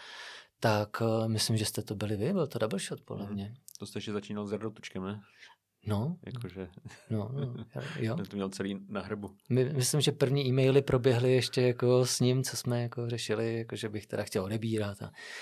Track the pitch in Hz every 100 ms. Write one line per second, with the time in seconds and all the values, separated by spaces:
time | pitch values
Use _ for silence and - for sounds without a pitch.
0 | - - - - - - 117 104 104 -
1 | 113 113 113 110 - 110 107 - - 101
2 | 104 104 107 196 143 113 110 196 - -
3 | - 98 101 104 101 127 - - 101 107
4 | 104 104 101 104 101 104 110 - - 95
5 | 95 107 - - - _ _ _ 104 101
6 | 139 175 - 123 95 95 92 - - -
7 | - 110 104 135 135 120 107 123 139 -
8 | 110 107 98 101 98 98 98 98 - 101
9 | 95 104 101 - - 123 127 147 127 151
10 | 131 143 139 143 131 131 131 139 131 131
11 | 123 117 127 127 117 - 123 120 123 127
12 | 127 - 123 131 131 123 123 120 117 123
13 | 117 117 - 107 113 113 113 107 110 104
14 | - 104 104 101 95 110 110 110 101 98
15 | 107 - - -